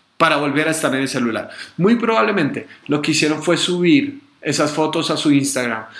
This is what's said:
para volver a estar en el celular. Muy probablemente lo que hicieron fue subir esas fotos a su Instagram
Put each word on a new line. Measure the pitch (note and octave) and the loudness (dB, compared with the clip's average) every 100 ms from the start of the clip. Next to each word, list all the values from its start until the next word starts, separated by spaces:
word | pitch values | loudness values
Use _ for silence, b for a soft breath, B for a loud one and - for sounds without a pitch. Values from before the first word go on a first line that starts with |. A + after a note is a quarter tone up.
| _ - | _ -2
para | D#3+ D3 | 2 2
volver | D3 C3+ D#3 | 0 0 0
a | |
estar | D#3 C#3+ | 0 0
en | C3+ | 0
el | C3+ | -2
celular. | C3 A#2 G#2+ - B B - | -2 -2 -4 -8 B B 0
Muy | G3+ A#3+ | 2 2
probablemente | A3+ A3 G#3+ G3+ C#3+ A2+ - B - | 2 2 2 2 0 -2 -10 B -4
lo | D3 | -2
que | D3 | 0
hicieron | D3+ D#3 D3+ | 0 0 0
fue | E3 E3 | 0 0
subir | - F3 F3 C#3+ - - - _ | 0 0 4 4 2 -6 -18 _
esas | - D3 D3 | -4 -2 -2
fotos | D3+ D#3 E3 D#3 | 0 -2 -2 -2
a | D3 | 0
su | D3+ | 2
Instagram | C#3 C3+ C3 B2 A2 - B | 2 2 -2 -4 -6 -10 B